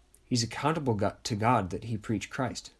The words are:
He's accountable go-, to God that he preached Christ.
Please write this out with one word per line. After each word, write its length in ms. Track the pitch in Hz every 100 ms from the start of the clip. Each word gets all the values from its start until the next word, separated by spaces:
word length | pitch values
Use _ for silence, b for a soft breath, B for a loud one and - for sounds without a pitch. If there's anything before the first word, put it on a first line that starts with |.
| _ -
He's 180 | _ 123
accountable 520 | 117 - 143 165 135
go-, 180 | 107 101 -
to 140 | - 104
God 340 | 110 123 95
that 140 | 92
he 120 | 113 110
preached 340 | - 107 -
Christ. 420 | - 127 - - -